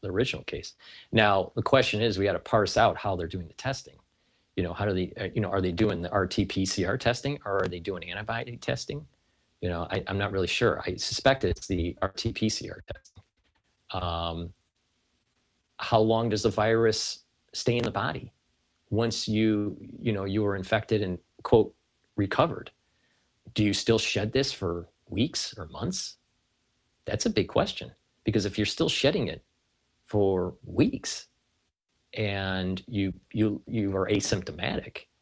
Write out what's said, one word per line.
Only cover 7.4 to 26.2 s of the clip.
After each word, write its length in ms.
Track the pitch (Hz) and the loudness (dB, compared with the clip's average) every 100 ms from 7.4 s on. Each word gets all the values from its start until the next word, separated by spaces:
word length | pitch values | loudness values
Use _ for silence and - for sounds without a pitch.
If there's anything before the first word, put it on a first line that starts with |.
or 180 | 101 98 | -2 0
are 60 | 90 | 0
they 100 | 90 | -4
doing 300 | 92 90 - | -6 -6 -6
antibody 460 | 101 110 117 123 120 | -8 -6 -6 -6 -6
testing? 500 | - 127 - 147 151 _ _ _ _ _ | -4 -4 -4 -8 -10 _ _ _ _ _
You 80 | 90 | -4
know, 180 | 85 85 | -4 -4
I, 140 | 95 92 | -4 -2
I'm 120 | 101 | -2
not 140 | 101 | -2
really 140 | 95 90 | 0 0
sure. 360 | - 117 - - | 2 2 2 -2
I 100 | - | -4
suspect 480 | - - 135 135 | -4 2 2 4
it's 220 | 90 - - | 2 -2 -2
the 300 | 90 85 - | -2 -2 -2
R 100 | 95 | -6
T 220 | - 113 | -4 -6
P 160 | - 110 | 0 -2
C 220 | - 107 | -2 -8
R 120 | - - | -12 -12
test. 340 | - - - _ _ _ _ _ _ - | -14 -16 -20 _ _ _ _ _ _ -10
Um, 640 | 95 87 85 85 82 85 - _ _ _ _ _ _ _ _ _ _ _ - | -6 -4 -2 -4 -4 -8 -12 _ _ _ _ _ _ _ _ _ _ _ -10
how 220 | - 113 | 2 4
long 280 | 110 113 117 | 6 4 2
does 140 | 104 | 2
the 80 | 107 | 2
virus 720 | 107 107 113 113 110 - - _ _ _ | 2 2 4 4 2 -4 -8 _ _ _
stay 240 | - - 120 | -4 0 0
in 80 | |
the 60 | - | 0
body 420 | 101 87 - - _ _ _ _ _ - | -2 -4 -6 -10 _ _ _ _ _ -4
once 380 | 104 117 - - | 0 0 -2 0
you, 480 | 107 110 104 104 - - - | 2 4 2 -2 -6 -14 -6
you 120 | 113 | -2
know, 120 | 98 | -2
you 180 | 98 104 | 0 0
were 140 | 101 98 | 0 0
infected 460 | 92 110 - 107 | 0 -2 2 0
and, 160 | 95 87 _ - | 0 -4 _ -12
quote, 320 | - 113 - - _ _ _ - | 4 6 4 -2 _ _ _ -4
recovered? 540 | 101 - 160 - - _ _ _ _ _ _ _ - | 0 2 0 -2 -12 _ _ _ _ _ _ _ -6
Do 100 | - | 0
you 80 | 104 | 2
still 260 | 98 - 113 | 2 2 2
shed 340 | - 98 107 | 2 -2 0
this 200 | 131 139 | 0 -2
for 360 | - 92 85 82 _ - | -2 -4 -4 -8 _ -6
weeks 460 | 98 123 - - - | -2 0 -2 -6 -10
or 100 | 78 | -12
months? 500 | - 143 185 - - | -6 -6 -4 -8 -14